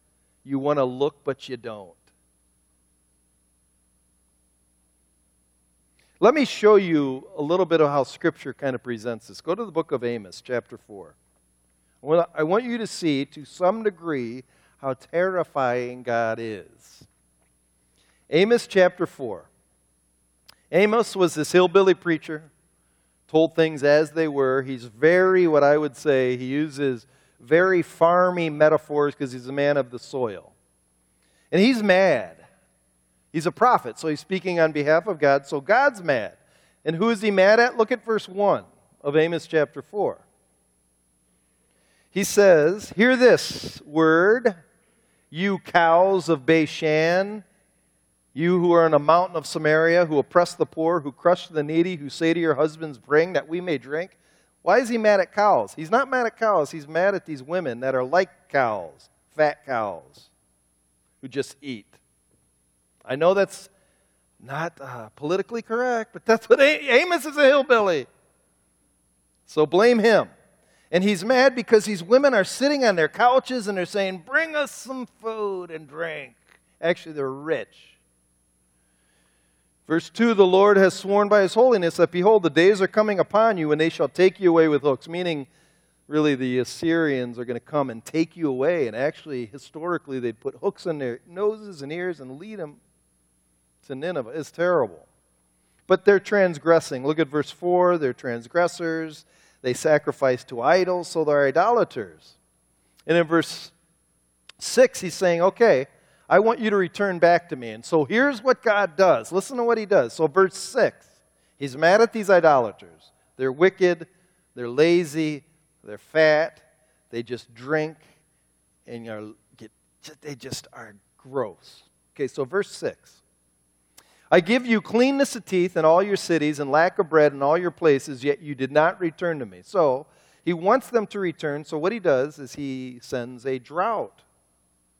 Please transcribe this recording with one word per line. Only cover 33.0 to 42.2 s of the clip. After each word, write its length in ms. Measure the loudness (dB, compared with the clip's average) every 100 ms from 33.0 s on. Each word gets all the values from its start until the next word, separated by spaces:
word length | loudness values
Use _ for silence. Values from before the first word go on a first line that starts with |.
| _ _ _
He's 140 | -6 -6
a 60 |
prophet, 480 | 0 2 2 -2 -10
so 80 | -6
he's 120 | -6
speaking 400 | -6 -8 -4 0
on 120 | 0
behalf 360 | 2 0 0 0
of 120 | 0
God, 260 | 2 2 0
so 160 | -8
God's 400 | 0 2 2 -2
mad. 360 | -4 -4 -4 -12 _ _ _ _
And 120 | -8 -2
who 140 | -2
is 120 | -2
he 100 | -2
mad 280 | 2 4 6
at? 180 | 4 2
Look 140 | -2
at 120 | -2
verse 240 | -4 -6 -6
one 380 | -2 0 0 -4 _ _ _
of 140 | -2 0
Amos 300 | 0 -2 -2
chapter 340 | -2 -2 -4
four. 440 | -12 -6 -4 -6 _ _ _ _ _ _ _ _ _ _ _ _ _ _ _ _ _ _ _
He 160 | -6